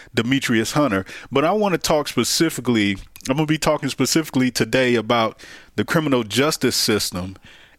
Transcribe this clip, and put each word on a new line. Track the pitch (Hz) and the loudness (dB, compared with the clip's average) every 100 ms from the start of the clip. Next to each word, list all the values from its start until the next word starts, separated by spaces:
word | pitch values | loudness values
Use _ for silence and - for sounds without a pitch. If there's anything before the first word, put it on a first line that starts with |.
| - | -8
Demetrius | 113 113 135 - 113 113 | -4 0 0 2 0 0
Hunter, | - 147 95 95 - - | 0 2 0 -4 -10 -4
but | 131 151 | 0 2
I | |
wanna | 208 208 165 | 2 0 0
talk | - 160 143 | 0 0 0
specifically, | - 117 - 165 - 123 117 101 98 - - - | -2 0 0 0 -2 0 2 2 -2 -8 -10 -4
I'm | 135 | -2
gonna | 151 | 0
be | 156 | 0
talking | - 147 139 | 0 0 -2
specifically | - 127 165 156 135 127 | -2 0 0 0 0 0
today | - 113 127 127 120 | 0 0 2 2 2
about | 110 120 113 - - - - - | 2 2 0 -4 -18 -20 -12 -6
the | 139 | -2
criminal | 170 156 127 110 | 0 2 0 0
justice | 104 143 156 127 - | 0 0 2 0 0
system, | - 104 - 92 92 92 - - - | 0 0 -2 -6 -8 -12 -20 -20 -20